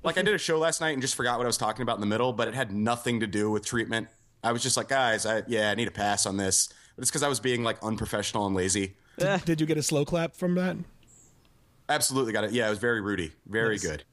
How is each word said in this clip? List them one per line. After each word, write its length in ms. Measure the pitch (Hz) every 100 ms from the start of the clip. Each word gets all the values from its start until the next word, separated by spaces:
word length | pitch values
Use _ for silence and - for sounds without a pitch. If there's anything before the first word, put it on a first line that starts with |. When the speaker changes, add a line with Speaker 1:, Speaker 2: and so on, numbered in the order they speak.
Speaker 1:
like, 160 | 160 170
I 20 |
did 140 | 196 202
a 20 |
show 220 | - 160
last 220 | 165 156
night 100 | 160
and 100 | 139
just 140 | 127 -
forgot 220 | 123 120
what 60 | 123
I 20 |
was 100 | 110
talking 240 | 110 110
about 140 | 120 107
in 40 |
the 60 | 104
middle, 240 | 110 123
but 140 | 110 113
it 60 |
had 180 | 120 123
nothing 480 | 101 110 120 - 117
to 60 | 110
do 220 | 104 107
with 160 | 107 -
treatment. 420 | 117 110 113 104 _ _ _
I 80 | 113
was 100 | 117
just 140 | 127 120
like, 120 | 110
"Guys, 360 | 135 123 110 107
I, 160 | 110 104
yeah, 240 | 113 107
I 40 | 104
need 120 | 110
a 40 |
pass 340 | 101 101 101 107
on 100 | 98
this." 300 | 95 - - - - -
But 60 |
it's 60 | 127
'cause 120 | 156
I 40 | 143
was 100 | 131
being, 240 | 127 123
like, 180 | 117 110
unprofessional 640 | 110 107 113 107 101 113 101
and 100 | 95
lazy. 400 | 92 101 95 - _ -
Speaker 2:
Did, 100 | 190
Speaker 3:
Eh. 120 | 190 160
Speaker 2:
did 140 | 156
you 40 | 156
get 120 | 156
a 60 |
slow 200 | 143 151 143
clap 300 | 170 165 -
from 200 | 180 180
that? 200 | 185 175 175 - - - - _ _ _ _ _ -
Speaker 1:
Absolutely 460 | 147 131 131 120
got 100 | 107
it. 80 | 104
Yeah, 160 | 120 110
it 20 |
was 80 | 104
very 220 | 120 117
Rudy. 300 | 104 98 82 - -
Very 300 | 107 113 101
Speaker 2:
Nice. 60 |
Speaker 1:
good. 220 | 85 73 -